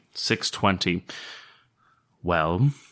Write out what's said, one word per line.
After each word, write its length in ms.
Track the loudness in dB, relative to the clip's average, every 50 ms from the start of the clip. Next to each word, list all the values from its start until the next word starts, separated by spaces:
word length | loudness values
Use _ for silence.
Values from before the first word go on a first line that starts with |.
| _ _ -12
Six 360 | -8 -2 -2 -2 0 -2 -4
twenty. 560 | -2 0 2 2 2 2 2 0 0 0 -2 -8 -14 -16 -16 -16 -16 -18 -20 -20 -20 _ _ _ _ _ _ _ _ _ _ _ _ _ -2
Well, 480 | 0 2 2 2 2 2 4 2 2 2 -2 -8 -20